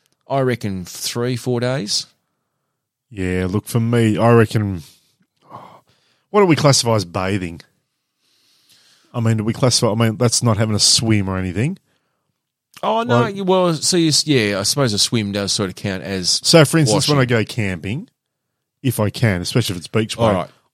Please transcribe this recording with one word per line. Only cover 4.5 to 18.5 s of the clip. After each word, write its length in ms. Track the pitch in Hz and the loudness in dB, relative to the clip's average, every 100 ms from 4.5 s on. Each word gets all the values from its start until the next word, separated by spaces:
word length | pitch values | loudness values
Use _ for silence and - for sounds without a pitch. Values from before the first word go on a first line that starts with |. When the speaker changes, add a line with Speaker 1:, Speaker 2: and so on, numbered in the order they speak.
| 110 101 90 - _ _ _ _ _ _ - - - _ _ _ _ - | 2 -2 -6 -12 _ _ _ _ _ _ -20 -20 -20 _ _ _ _ -2
Speaker 2:
what 120 | 208 | 2
do 40 | 190 | 4
we 100 | 123 | 6
classify 400 | 147 135 117 110 | 6 4 4 0
as 100 | 85 | 0
bathing? 560 | 95 92 101 87 82 - _ _ _ _ _ _ _ _ _ _ _ _ _ _ | -4 -2 -2 -4 -12 -18 _ _ _ _ _ _ _ _ _ _ _ _ _ _
I 60 | 123 | -2
mean, 180 | 113 110 | 0 0
do 60 | |
we 100 | 107 | 0
classify, 380 | - 127 - 117 | 0 0 2 0
I 40 | 110 | 2
mean, 220 | 113 107 | 0 2
that's 260 | 120 - | 0 2
not 140 | 120 104 | 0 2
having 180 | 110 104 | 0 2
a 40 | |
swim 480 | - - 113 107 95 | 2 2 2 0 0
or 80 | 92 | -4
anything. 420 | 92 87 143 190 _ _ _ _ _ _ _ _ _ - | -4 -2 -4 -6 _ _ _ _ _ _ _ _ _ -8
Speaker 1:
Oh, 180 | 208 220 | -4 -2
no, 180 | 233 120 | 0 0
Speaker 2:
Like 140 | 226 196 | 0 -2
Speaker 1:
you, 80 | 185 | 0
well, 280 | 185 180 | 2 2
so 220 | 151 - 180 | 0 0 0
you 120 | 160 | 2
s-, 180 | 143 151 | 0 2
yeah, 320 | 135 104 98 | 2 2 -2
I 40 | |
suppose 300 | 101 143 127 | -2 0 -2
a 60 | 101 | 0
swim 320 | - 120 101 | 0 -2 -2
does 220 | 101 98 | -4 -4
sort 160 | - 95 | -4 -4
of 60 | - | -6
count 280 | 104 92 | -8 -6
as 380 | 95 95 87 - | -6 -6 -4 -2
Speaker 2:
So, 220 | - 165 143 | 4 6 6
for 120 | 165 | 4
instance, 300 | 135 104 - | 2 2 2
when 100 | 147 | 0
Speaker 1:
washing. 180 | 123 117 | 2 0
Speaker 2:
I 40 | |
go 60 | 104 | -2
camping, 640 | - 101 87 95 131 240 _ _ _ _ | -4 -6 -6 -8 -8 -10 _ _ _ _